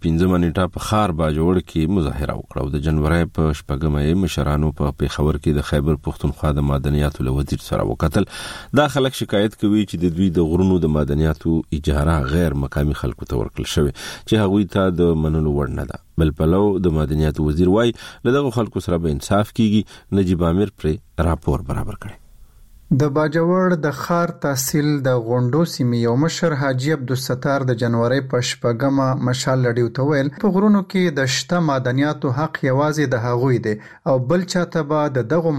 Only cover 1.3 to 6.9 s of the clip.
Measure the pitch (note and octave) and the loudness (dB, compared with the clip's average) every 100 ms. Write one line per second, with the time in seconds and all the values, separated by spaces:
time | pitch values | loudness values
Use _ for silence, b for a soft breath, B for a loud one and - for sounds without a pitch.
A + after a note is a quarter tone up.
1.3 | D2+ E2 F#2 - E2 D#2+ G2+ D2 B1+ C#2+ | 0 2 0 0 -2 0 0 -2 -2 -6
2.3 | A#1+ - - C2+ D2 D2+ D#2 D2+ E2+ D#2+ | -6 -8 -6 -4 -2 0 0 2 0 0
3.3 | - D#2 D2 - C#2+ D#2 D2 D2 F2+ F2+ | 0 -2 -2 -4 -4 -2 0 0 0 0
4.3 | - C#2+ D2 D2+ D2 D2 - C#2+ - D2+ | -2 0 0 0 -2 -4 -2 -4 0 0
5.3 | D2 - D2 D2 D2+ C#2+ D2 - - D2 | 0 0 -2 0 0 0 -2 -4 -4 -4
6.3 | C#2 D#2 C#2+ C#2+ C#2 C#2 | -2 -2 0 0 0 0